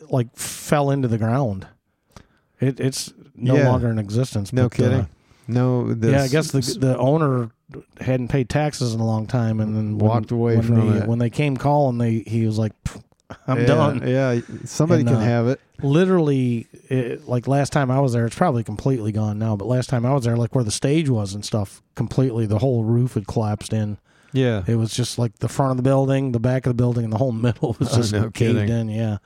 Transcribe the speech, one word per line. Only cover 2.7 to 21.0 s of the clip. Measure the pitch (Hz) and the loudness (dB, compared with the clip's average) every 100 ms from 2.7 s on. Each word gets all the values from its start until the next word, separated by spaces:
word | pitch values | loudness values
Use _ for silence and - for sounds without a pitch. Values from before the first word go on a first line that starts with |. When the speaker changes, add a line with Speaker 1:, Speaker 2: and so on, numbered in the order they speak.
| 131 | -2
Speaker 1:
it's | 131 - - - - - | -4 -4 -10 -16 -20 -6
no | 123 135 | 2 4
Speaker 2:
Yeah. | 131 | 4
Speaker 1:
longer | 127 120 | 2 0
in | 110 | -2
existence. | 101 110 131 113 98 | -2 -2 -2 -4 -2
Speaker 2:
No | 123 127 | 0 0
Speaker 1:
but, | - | 2
uh, | |
Speaker 2:
kidding. | 123 101 95 - _ _ - | 2 2 -2 -8 _ _ -4
No, | 120 127 123 117 | 0 2 2 0
this | 117 113 | 0 2
Speaker 1:
Yeah, | 139 | 4
I | 135 | 4
guess | 147 156 | 0 0
the, | 135 | -2
Speaker 2:
s- | 123 - | -2 0
Speaker 1:
the | 135 123 | 0 2
owner | 127 156 147 127 113 - _ - - - | 2 2 2 0 -4 -10 _ -20 -20 -8
hadn't | - 131 120 | -2 -2 0
paid | 139 123 | -2 0
taxes | 147 151 - 123 | 0 -2 -2 -4
in | 113 | -2
a | 113 | 0
long | 110 110 | -2 -2
time, | 127 113 110 | -2 0 0
and | 107 107 | -2 -2
then | 107 107 | -2 2
when, | 107 | 2
Speaker 2:
Walked | 117 110 | 2 0
away | 120 117 113 | 0 2 2
Speaker 1:
when | 113 | 4
Speaker 2:
from | 117 117 | 4 4
Speaker 1:
they, | 107 | 2
Speaker 2:
it. | 107 | 0
Speaker 1:
when | 117 | 0
they | 120 | 0
came | - 147 131 | 0 -2 0
calling, | 143 147 139 120 | 2 2 2 2
they, | 117 113 - | 0 0 -2
he | 113 113 | 0 0
was | 107 | 0
like, | 110 - | -2 -4
"Pff, | - - - _ _ - - | -12 -12 -20 _ _ -12 -4
I'm | 123 | 0
Speaker 2:
Yeah, | 120 | 4
Speaker 1:
done." | 151 147 139 131 | 4 2 0 -2
Speaker 2:
yeah, | 131 135 120 - 113 - | 0 2 0 -4 -12 -12
somebody | - 156 170 | -2 2 4
Speaker 1:
And, | 120 | 4
Speaker 2:
can | 117 | 2
Speaker 1:
uh, | |
Speaker 2:
have | 110 120 117 | 2 2 0
it. | 135 _ - | -2 _ -6
Speaker 1:
literally, | 139 147 185 185 151 139 127 117 - - - | 0 2 4 4 2 2 0 -2 -6 -18 -4
it, | 131 120 131 - | -4 -2 -8 -4
like, | 123 120 | -4 0
last | 139 139 | 0 0
time | 156 131 | 0 0
I | 131 | 2
was | 139 | 2
there, | 120 117 | 0 -2
it's | - | -2
probably | 180 123 | -2 -2
completely | 110 107 139 131 107 | -4 -4 -2 0 -2
gone | 107 107 104 | -2 -2 -2
now, | 110 107 | -2 -2
but | 101 | -2
last | 127 120 | -2 -2
time | 123 120 | -2 0
I | |
was | 139 117 | 0 0
there, | 117 | 0
like, | 117 135 | 0 -2
where | |
the | 110 | -2
stage | - 139 151 | -2 0 0